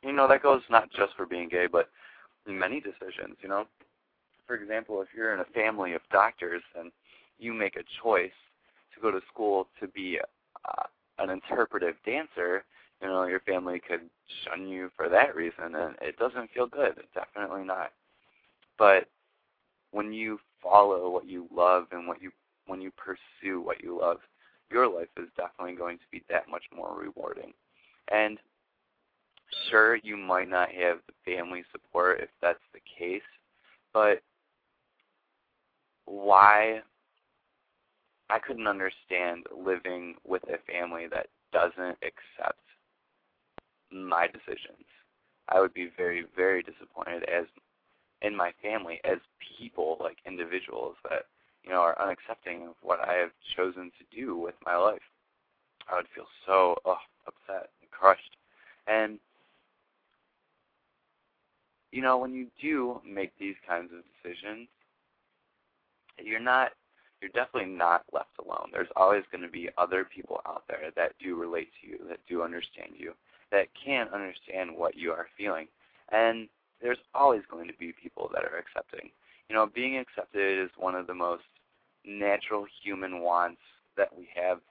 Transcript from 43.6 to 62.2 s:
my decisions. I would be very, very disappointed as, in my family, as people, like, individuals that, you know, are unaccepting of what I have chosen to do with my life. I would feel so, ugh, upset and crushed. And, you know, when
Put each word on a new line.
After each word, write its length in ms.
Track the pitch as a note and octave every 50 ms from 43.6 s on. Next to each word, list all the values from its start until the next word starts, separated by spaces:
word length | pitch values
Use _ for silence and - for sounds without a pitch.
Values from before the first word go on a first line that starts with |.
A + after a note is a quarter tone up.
| _ _ _ _ _ _
my 360 | F#2 F#2+ F#2+ F#2 E2+ E2+ E2+
decisions. 580 | F2 - - - - - - - - - _ - _ _ _ _ _ _ _ _ _ _ _ _
I 120 | - - F#2
would 140 | F#2+ F#2 _
be 160 | F2+ F2+ F2 E2+
very, 280 | - F2+ F2 F2 F2 E2+ E2 _
very 260 | F2+ F#2 F#2+ F#2+ F2+
disappointed 600 | E2+ - E2 - F#2 _ _ F2 F2 E2+ F2 E2+ E2+
as, 220 | - E2+ F2 E2+ - _ - _ _ _ _ _ _ _ _ _ _ _ _
in 140 | - G#2 G#2
my 160 | G2 F2 F2 F2 _
family, 400 | - G#2 A2 G#2+ F#2+ E2+ E2 D#2+ -
as 140 | E2 F#2 F2 _ _ _ _ - - -
people, 400 | - A#2+ A#2 _ - D#2+ D#2 D#2+ D#2
like, 180 | D#2 E2 E2 _ _
individuals 680 | F2+ F#2+ F2 E2+ E2 F2 F#2 - - A#1+ A#1 A#1+ - - _ _ -
that, 160 | D#2+ - - _ _ _ _ _ _ _ _
you 80 | F#2
know, 80 | F#2 F2+
are 180 | F2 E2+ - -
unaccepting 680 | G2 G2 F2+ - - - A2+ _ _ F2+ F2 E2+ E2+
of 80 | E2+ E2+ _ -
what 160 | F#2 F2+ -
I 140 | - - F2+
have 180 | F2+ F2 E2+ _ _ _ - -
chosen 360 | - F2+ F#2 F2 F#2 F2+ F2 _
to 180 | _ F2+ _ -
do 220 | A2 C3 B2 F2+
with 160 | E2+ E2+ F2 F2 _ -
my 120 | F2+ F2
life. 260 | F2 F#2 G#2+ - D2+ - _ _ _ _ _ _ _ _ _ _ _ _ _ _ _ - -
I 40 | F2+
would 100 | F2+ F2 - -
feel 140 | - E2+ - - - -
so, 300 | - F#2+ F#2+ F#2 F2+ F2 - _
ugh, 120 | F#2 F2+ F2 - _ _ _ _
upset 420 | - _ _ _ - G2 F#2 F2+ - _ _
and 80 | _ _
crushed. 480 | - - F#2+ G2 F#2+ - - - - _ _ _ _ _ - - - _ _
And, 320 | G#2 G#2+ A2 A2 G#2+ G#2+ G#2 _ _ _ _ _ _ _ _ _ _ _ _ _ _ _ _ _ _ _ _ _ _ _ _ _ _ _ _ _ _ _ _ _ _ _ _ _ _ _ _ _ _ _ _ _ _ _ _ _ _ _ _ _ _
you 120 | - B2+ C3
know, 160 | C3 B2+
when 120 | B2+